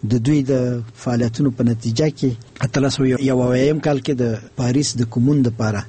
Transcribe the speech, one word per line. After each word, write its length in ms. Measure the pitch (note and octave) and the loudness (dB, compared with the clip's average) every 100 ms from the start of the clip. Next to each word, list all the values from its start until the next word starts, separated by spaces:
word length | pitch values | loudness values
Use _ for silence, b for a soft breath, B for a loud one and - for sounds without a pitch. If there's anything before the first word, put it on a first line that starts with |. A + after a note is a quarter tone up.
د 100 | A2 | 0
دوی 280 | A#2+ A#2 D3+ | 0 2 0
د 400 | C3 C3 B2 B2 A2+ - | 2 0 0 -4 -8 -10
فعالیتونو 460 | - A#2+ A#2+ A2+ C#3+ | -4 0 -2 0 -2
په 140 | A#2+ | 2
نتیجه 440 | A#2+ A2+ A#2+ A2+ D#3 | 0 0 -2 0 0
کې 220 | D3 C#3 A#2 - - | 0 -2 -4 -12 -8
اتلس 340 | C3+ D3+ C3+ | -2 0 0
سوه 140 | - C3+ B2+ | 2 0 2
یو 220 | C3 B2+ | 2 2
اویایم 360 | B2 B2+ C3+ D3+ | 2 2 2 2
کال 200 | D3+ C#3+ | 0 -2
کې 120 | B2 | -2
د 280 | C3+ A#2+ A2 - - | -2 0 -2 -8 -4
پاریس 400 | B2 B2+ C#3+ A#2+ | 0 0 0 -2
د 60 | |
کومون 420 | A#2 A#2+ B2 D3 | -2 2 2 4
دپاره 400 | B2 A2+ A2 G2+ | 2 0 -2 -2